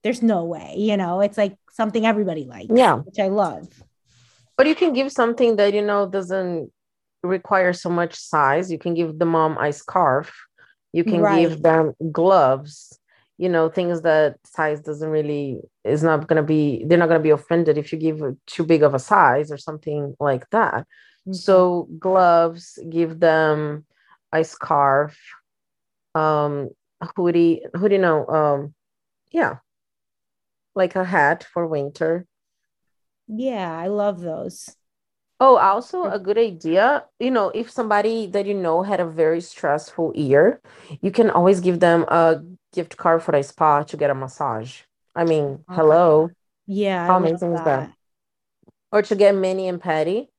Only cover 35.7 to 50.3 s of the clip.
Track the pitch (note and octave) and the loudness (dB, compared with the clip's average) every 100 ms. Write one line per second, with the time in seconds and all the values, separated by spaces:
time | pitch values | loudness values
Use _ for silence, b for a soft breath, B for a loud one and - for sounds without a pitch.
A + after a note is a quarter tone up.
35.7 | G3+ B3 F#4 E4+ G3+ F#3 G#3+ A#3 E3+ D#3 | 0 -4 -8 -6 -6 -4 -2 -2 -2 -2
36.7 | E3+ A3+ C#4+ - _ B3 B3+ G3 - A3+ | 2 2 0 -4 _ -2 -2 -2 -4 -8
37.7 | - A3 G#3 G#3 A3+ G#3 G3+ G3 G3+ F3 | -8 -2 0 0 -4 -4 -4 -4 -4 -2
38.7 | E3 G3 F#3+ F3 D#3+ D#3+ E3 E3+ - D#3+ | -2 -2 -4 -4 0 0 0 -6 -6 -2
39.7 | D3 D3 - D#3+ - C#3+ C#3 F3+ - B | -2 -4 -6 -6 -4 2 4 4 0 B
40.7 | B B D3 F#3 G3 A3+ - F3 F#3+ F3 | B B -8 -4 2 2 4 4 2 0
41.7 | F3 F3 E3+ - E3 E3 D#3+ E3 F3+ _ | 2 4 4 2 2 2 2 -6 -20 _
42.7 | - E3 - F3 E3 E3 D3+ C#3 - D#3 | -10 -10 -4 0 0 2 -2 -2 -2 2
43.7 | D3 D3+ D#3 D3 C3+ C3 - C#3+ A2 A#2+ | 2 -2 -4 -2 -2 -8 -8 -6 -6 -10
44.7 | - _ _ _ - E3+ D#3+ C#3+ C#3 _ | -18 _ _ _ -4 0 0 -2 -6 _
45.7 | F3+ D#3 D#3+ F3 D3+ E3 F3 _ _ - | 2 4 6 6 4 2 _ _ _ -10
46.7 | G3 G3+ F#3 F3 F#3 E3+ E3 F3 D#3+ D#3+ | -4 -2 -2 2 2 2 -2 -4 -2 0
47.7 | C3+ C#3 _ _ _ _ _ _ _ _ | -2 -4 _ _ _ _ _ _ _ _
48.7 | _ _ G#3 G#3 G3+ G3+ G3+ F#3+ F#3+ F#3 | _ _ -2 0 4 4 4 -2 -4 -6
49.7 | F3+ F3+ D#3 D#3 G3+ C#4 | -6 -4 -2 -2 -4 -8